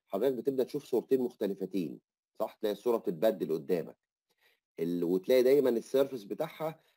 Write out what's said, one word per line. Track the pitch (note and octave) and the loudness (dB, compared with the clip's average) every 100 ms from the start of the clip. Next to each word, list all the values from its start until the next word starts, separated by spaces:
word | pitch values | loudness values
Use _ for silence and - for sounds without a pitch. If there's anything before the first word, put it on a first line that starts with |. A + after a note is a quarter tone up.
| _ | _
حضرتك | - C3 | -2 0
بتبدأ | B2 C#3 C3 | 0 -2 -2
تشوف | A#2+ D3 | -2 -4
صورتين | - A#2 - C3 | -2 -2 2 0
مختلفتين، | A#2+ - G2+ G2 F#2 G2 D#2 A#1 _ _ _ _ | 0 -2 -4 -4 -4 -2 -4 -8 _ _ _ _
صح؟ | A2 | -6
تلاقي | - G#2+ | -4 -4
الصورة | G2+ B2 A2+ | -2 0 0
بتتبدل | G#2 E2 A2 G2+ D#2+ | -2 0 0 0 -4
قدامك. | D#2+ D2 F2 B1 - _ _ _ _ _ _ _ - | -4 -2 -4 -4 -14 _ _ _ _ _ _ _ -6
ال-، | E2+ F2 | -4 -2
وتلاقي | E2+ F#2 G#2 B2+ | 0 0 2 4
دايمًا | B2 C#3+ C3 | 6 6 4
السيرفيس | A2+ - C3 C3+ C3 | 0 0 0 0 -4
بتاعها | G2+ G2+ D#3+ - D#3+ D#3 _ | -10 -8 -8 -6 -8 -8 _